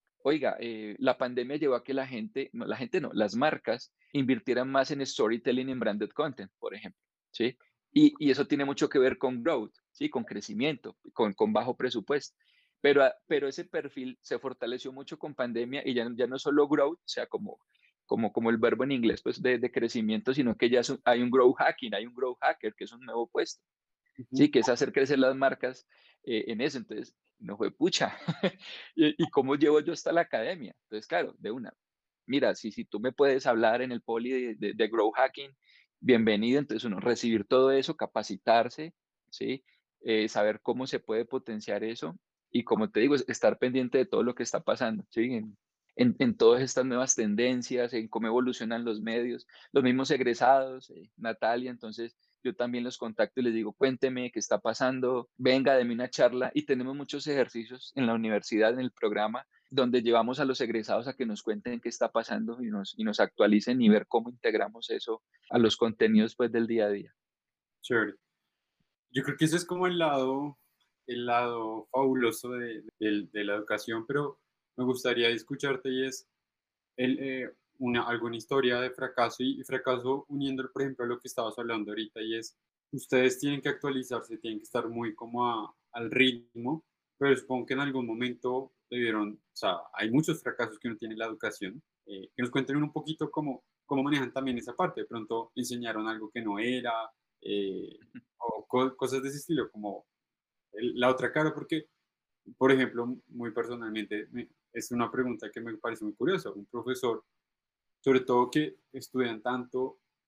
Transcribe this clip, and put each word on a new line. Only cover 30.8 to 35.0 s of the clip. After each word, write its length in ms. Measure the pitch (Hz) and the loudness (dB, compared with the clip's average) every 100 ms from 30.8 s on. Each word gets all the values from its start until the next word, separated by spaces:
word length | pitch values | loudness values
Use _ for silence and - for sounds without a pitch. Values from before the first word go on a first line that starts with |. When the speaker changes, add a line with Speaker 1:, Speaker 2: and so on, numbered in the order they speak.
Speaker 1:
Entonces, 220 | _ 107 - | _ -12 -4
claro, 280 | 170 - - | -4 -4 -8
de 120 | 101 | -8
una. 220 | 127 104 - _ _ _ _ - | -8 -10 -16 _ _ _ _ -2
Mira, 280 | 139 117 | 2 2
si, 180 | - 110 | 0 -6
si 120 | 120 | -8
tú 160 | - 104 | -8 -4
me 120 | 127 | -4
puedes 340 | - 139 151 131 | 4 4 4 2
hablar 360 | 113 113 120 | 4 4 2
en 100 | 127 | -2
el 100 | 120 | -6
poli 280 | - 113 123 | -4 -4 -2
de, 240 | 131 123 107 | -2 -4 -6
de, 180 | 104 | -6
de 140 | 107 107 | 0 0
growth 260 | 113 | 2